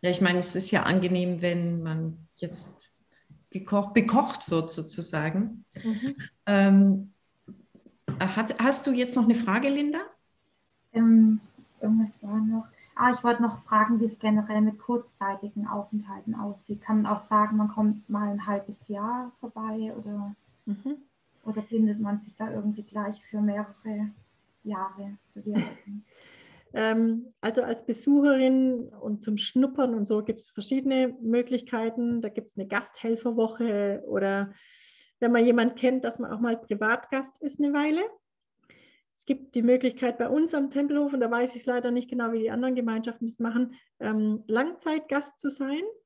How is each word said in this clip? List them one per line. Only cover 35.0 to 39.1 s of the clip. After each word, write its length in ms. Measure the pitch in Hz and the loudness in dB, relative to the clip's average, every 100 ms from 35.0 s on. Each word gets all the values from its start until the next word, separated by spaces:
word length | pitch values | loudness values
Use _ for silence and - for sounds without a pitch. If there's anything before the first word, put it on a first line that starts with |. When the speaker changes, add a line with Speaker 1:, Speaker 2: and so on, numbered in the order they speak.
| _ _ | _ _
Speaker 2:
wenn 140 | 240 | 2
man 140 | 240 240 | 4 6
jemand 300 | 233 233 247 | 6 4 2
kennt, 280 | 247 254 | 0 2
dass 140 | 233 - | -2 -6
man 120 | 240 | -8
auch 100 | 214 | -4
mal 180 | 233 233 | -2 -2
Privatgast 840 | - 208 214 233 - 269 269 _ | -4 -2 0 0 -2 -6 -6 _
ist 180 | 294 - | -10 -2
eine 140 | 285 | 0
Weile. 300 | 285 302 311 427 - _ _ _ _ _ _ _ _ _ | 2 2 0 -2 -8 _ _ _ _ _ _ _ _ _